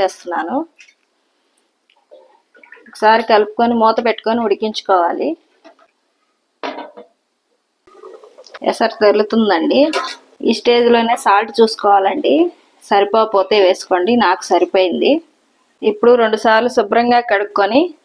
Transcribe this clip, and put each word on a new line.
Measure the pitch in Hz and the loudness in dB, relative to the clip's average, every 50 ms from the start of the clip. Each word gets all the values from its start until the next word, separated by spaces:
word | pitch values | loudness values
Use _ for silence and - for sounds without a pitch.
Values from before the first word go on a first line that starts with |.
వేస్తున్నాను. | 190 185 - - - 175 170 160 160 175 233 285 330 - _ _ - _ _ _ _ _ _ _ _ _ _ _ _ _ _ _ _ _ _ _ _ _ _ _ _ _ - - _ _ _ _ _ _ _ _ _ - - - _ - | -2 -2 -4 -8 -14 -10 -8 -8 -8 -6 -6 -8 -8 -10 _ _ -20 _ _ _ _ _ _ _ _ _ _ _ _ _ _ _ _ _ _ _ _ _ _ _ _ _ -20 -20 _ _ _ _ _ _ _ _ _ -20 -20 -20 _ -20
ఒకసారి | - - 220 214 226 226 233 - | -8 0 2 2 4 2 2 2
కలుపుకొని | 220 208 208 208 - - 233 233 240 226 | 2 2 2 0 -2 -2 -2 0 0 2
మూత | 220 220 220 233 233 | 2 2 2 0 0
పెట్టుకొని | 226 220 - - 220 226 240 233 | -2 -4 -4 -4 -4 -2 -2 -2
ఉడికించుకోవాలి. | 208 202 208 220 214 214 - - - 190 180 170 175 - - - - 330 - _ _ _ _ _ - _ _ _ _ _ _ _ _ _ _ _ _ _ _ _ _ _ - - - - - - - - - - _ _ _ _ _ _ _ _ _ _ _ _ _ _ _ _ _ - - - - - - - - _ - - - - - - - | -2 -2 -2 -4 -8 -8 -6 -2 0 0 2 2 0 -2 -4 -6 -6 -6 -8 _ _ _ _ _ -20 _ _ _ _ _ _ _ _ _ _ _ _ _ _ _ _ _ -14 -14 -14 -12 -14 -18 -20 -20 -20 -20 _ _ _ _ _ _ _ _ _ _ _ _ _ _ _ _ _ -20 -20 -20 -20 -20 -20 -20 -20 _ -20 -20 -20 -16 -8 -6 -6
ఎసరు | - - 233 220 - - | -4 -2 -4 -4 -2 0
తెరులుతుందండి. | 208 208 202 214 214 - 226 226 220 202 180 160 160 - 202 262 294 320 294 - - - - - _ _ _ - - - | 2 2 2 2 0 0 0 0 0 0 0 0 0 0 2 2 2 0 0 -6 -8 -10 -14 -16 _ _ _ -6 -4 -4
ఈ | 233 - | -4 -2
స్టేజ్లోనే | - 240 240 240 240 240 240 233 226 226 247 - - | 0 0 2 2 2 2 2 2 2 0 -2 -2 0
సాల్ట్ | 214 196 208 226 226 - 233 | 0 2 0 0 -2 0 2
చూసుకోవాలండి. | 226 220 - - - 202 202 196 190 196 - - - - 269 311 349 349 - _ _ _ _ _ - - | 2 2 0 -2 0 2 2 2 2 0 -2 -2 0 0 2 2 2 0 -4 _ _ _ _ _ -6 -2
సరిపోకపోతే | 220 202 202 208 220 220 220 220 202 196 190 - 214 208 190 | 0 0 0 2 0 0 0 0 0 -2 0 2 2 2 4
వేసుకోండి. | 180 190 - - - 185 180 180 220 247 240 202 | 2 2 0 -2 -4 -2 -2 0 0 2 2 2
నాకు | 175 185 - - - | 2 0 -2 -2 0
సరిపోయింది. | 190 170 175 - - 185 185 175 - - - 208 294 330 - _ _ _ _ _ _ _ _ _ _ - - 220 | 0 0 0 2 0 0 0 0 -2 -2 0 0 0 0 -2 _ _ _ _ _ _ _ _ _ _ -4 -4 -4
ఇప్పుడు | 208 - 233 240 247 233 | -2 2 2 4 4 4
రెండు | 226 214 220 220 - | 2 0 -2 0 0
సార్లు | 226 220 220 240 240 247 | 2 2 2 0 0 0
శుభ్రంగా | 254 208 202 220 233 240 240 240 240 240 - | -2 -2 0 0 0 2 2 2 0 0 0
కడుక్కొని | 208 196 208 202 - 208 196 196 226 285 359 349 - _ | -2 -2 -2 -4 -2 -2 -2 0 2 0 0 0 -6 _